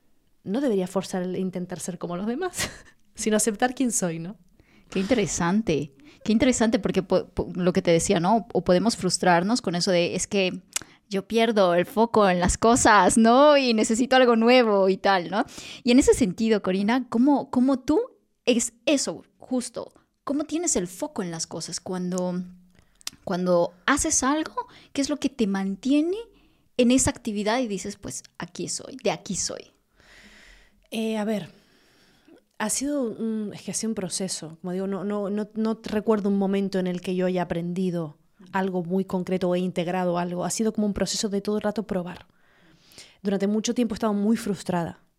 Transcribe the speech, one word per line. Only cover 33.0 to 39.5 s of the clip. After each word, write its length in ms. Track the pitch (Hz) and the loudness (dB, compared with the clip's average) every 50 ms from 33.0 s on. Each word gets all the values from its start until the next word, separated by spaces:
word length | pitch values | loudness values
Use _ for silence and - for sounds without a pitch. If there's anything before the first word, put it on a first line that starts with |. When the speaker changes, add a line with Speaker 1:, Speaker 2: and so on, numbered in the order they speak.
Speaker 1:
un, 500 | 254 220 - - 226 226 220 220 214 202 175 | -2 -4 -4 -4 -6 -4 -4 -4 -6 -8 -10
es 80 | 160 | -10
que 80 | - - | -10 -8
ha 40 | 180 | -6
sido 160 | - - 220 | -4 -4 -4
un 40 | 220 | -4
proceso. 640 | 208 185 175 - - 196 180 - - 165 156 160 - | -4 -6 -6 -6 -6 -6 -6 -6 -10 -10 -14 -16 -12
Como 120 | - 180 | -10 -8
digo, 140 | 180 185 190 | -6 -4 -4
no, 180 | 196 196 185 180 | -4 -6 -6 -4
no, 260 | 208 208 208 202 185 | -4 -4 -4 -4 -4
no, 180 | 202 208 214 208 - | -4 -6 -6 -6 -6
no 220 | 214 220 220 226 | -4 -2 -2 -4
te 140 | 220 - - | -4 -6 -6
recuerdo 380 | 208 214 202 226 214 208 190 202 | -4 -2 2 2 2 2 2 0
un 100 | 202 196 | 2 2
momento 400 | 196 190 196 196 196 190 196 190 | 2 2 2 0 0 0 -2 -2
en 80 | 185 | -2
el 140 | 180 180 180 | -2 -4 -4
que 140 | - 190 185 | -4 -4 -2
yo 120 | 180 185 | 0 0
haya 160 | 180 180 180 | 0 0 0
aprendido 760 | 170 175 180 170 175 175 175 190 185 185 170 170 160 151 151 _ _ _ _ _ 190 185 | -2 -2 -4 -4 -4 -4 -2 -2 -2 -2 -2 -4 -6 -6 -10 _ _ _ _ _ -20 -6
algo 300 | - 190 190 196 180 185 | -4 -2 -2 -2 -2 -4
muy 220 | 170 165 185 190 185 | -4 -2 -2 -2 -2
concreto 440 | 185 190 185 175 - 190 180 190 180 | -2 -4 -4 -2 -2 -2 -2 0 0